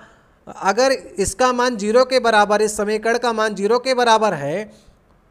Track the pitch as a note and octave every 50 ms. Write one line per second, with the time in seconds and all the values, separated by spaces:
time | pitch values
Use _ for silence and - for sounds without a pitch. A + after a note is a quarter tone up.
0 | - - _ _ _ _ _ _ _ - - - - F#3+ G3+ G#3+ B3+ C4+ C4+ G#3+
1 | - - - - G3 F#3+ - - B3+ B3+ B3+ A#3+ A#3+ B3+ B3 G#3 G3 G#3 A3 B3
2 | C4 B3+ C4 B3+ G#3+ A3+ A3 G#3 G#3 G3+ G#3 G#3 G#3+ G#3 G#3+ - G#3 G#3 G#3+ G#3+
3 | A3 A3+ A#3 A#3+ A#3+ B3 A3+ A3 G#3+ A3 G#3 F3+ G3 G#3 A3+ B3 B3 C4 C4 B3
4 | B3 A#3 A3 A3 A3 G#3 F#3 D3 C#3 C#3 D#3 G3 G#3+ G#3+ - - _ _ _ _
5 | _ _ _ _ _ _